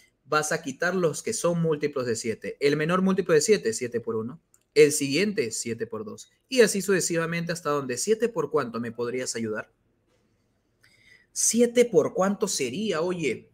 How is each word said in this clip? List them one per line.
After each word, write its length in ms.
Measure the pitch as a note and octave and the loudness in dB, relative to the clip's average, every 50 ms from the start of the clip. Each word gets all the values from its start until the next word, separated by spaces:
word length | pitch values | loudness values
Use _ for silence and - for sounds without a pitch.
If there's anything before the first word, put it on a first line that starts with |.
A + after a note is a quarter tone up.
| _ _ _ _ _ | _ _ _ _ _
vas 260 | C3 D3+ D3+ D3+ - E3+ | -2 0 0 0 0 -2
a 100 | D#3+ - | -4 -4
quitar 320 | C#3 - - E3+ F3+ F#3 | -6 -6 -2 -2 -2 0
los 280 | F#3 F3 D#3 C#3 - - | 2 2 0 0 -2 -4
que 120 | A#2+ A2 | -6 -4
son 260 | - - E3+ F3 E3+ | -2 0 0 0 2
múltiplos 460 | E3 D#3+ D#3 D3 D3 C#3+ - C3 B2 | 2 2 0 0 0 -2 -2 -2 -2
de 100 | B2 A2+ | -2 -2
siete. 400 | A2 - A#2 G#2 - - G2 - - | -2 -2 -4 -6 -6 -8 -12 -6 0
El 200 | C#3 C#3+ D3 D3+ | 0 2 2 2
menor 240 | D3+ E3 F3+ F#3 F#3+ | 2 0 2 2 2
múltiplo 320 | F#3+ F#3+ F#3+ F#3 - E3 | 2 2 0 2 2 4
de 80 | D3 - | 4 4
siete, 320 | - G#3 F#3 - A2+ A2 | 4 2 2 2 0 -2
siete 260 | - B2+ A#2 - A2+ | -2 -4 -4 -4 -6
por 160 | - A#2 A2+ | -4 -4 -4
uno. 240 | A2 A2 A#2+ D3+ - _ _ _ _ _ _ _ | -4 -6 -6 -10 -14 _ _ _ _ _ _ _
El 180 | D3 D3+ D3 C#3+ | 6 6 6 6
siguiente, 580 | - C#3+ C#3 C#3 D#3 G3+ G#3+ F#3+ D#3 B2 A2 | 2 -2 -2 0 0 0 0 -2 -2 -4 -4
siete 360 | - - - A#2 A2+ A2+ A2+ | -6 -8 -6 -6 -6 -6 -8
por 180 | - - G#2+ G#2+ | -8 -8 -10 -10
dos. 260 | G#2 G#2+ - - - _ _ _ _ | -12 -14 -16 -18 -20 _ _ _ _
Y 120 | C4+ B3+ | 4 4
así 220 | A3 G3 - G3 E3+ | 4 4 4 0 0
sucesivamente 720 | G#3 G3 F3 - - F3 E3 E3 E3 E3+ E3+ E3+ E3+ E3+ | 0 0 0 0 0 -2 -2 -2 -2 -4 -4 -4 -4 -6
hasta 180 | E3 - D3 | -6 -4 -2
donde. 260 | D3 D3 C#3 B2+ B2 | -2 -2 -2 -4 -6
¿Siete 320 | A#2+ - G#3 A3 A3 A#3+ A3+ | -4 -2 0 0 0 0 -2
por 220 | A#3 E3+ D3 C#3 | -2 -2 -4 -2
cuánto? 280 | - D3 C3+ A#2 A2+ A#2 | 0 -2 -2 -2 -4 -6
¿Me 140 | A#2+ A#2 A2+ | -6 -6 -6
podrías 420 | - A#2+ A#2+ A#2+ B2+ B2+ B2 - | -6 -6 -4 -4 -4 -6 -6 -6
ayudar? 380 | A#2+ A2+ A2 G#2+ A2 - - _ _ _ _ _ _ _ _ _ _ _ _ _ _ _ _ _ _ _ _ _ _ _ _ _ _ _ _ - _ _ _ _ | -4 -4 -4 -4 -6 -8 -10 _ _ _ _ _ _ _ _ _ _ _ _ _ _ _ _ _ _ _ _ _ _ _ _ _ _ _ _ -20 _ _ _ _
¿Siete 520 | - - - - A3+ A#3+ A#3 A#3 B3 A#3 | -2 0 0 4 4 2 4 6 4 4
por 300 | A#3 G3 D#3 C3 B2+ - | 6 6 4 4 4 2
cuánto 320 | D#3+ F#3 G3 G3+ - A3 | 0 0 0 0 0 -2
sería? 540 | G3 - - C#3 A#2+ B2 F3+ A3 G#3+ E3+ D#3 | -4 -2 -2 -4 -4 -4 -4 -4 -2 -2 -2
Oye, 500 | E3 F#3 F#3 F3 D#3+ B2+ G#2+ - - - | -2 -2 -4 -2 -2 -4 -4 -4 -8 -16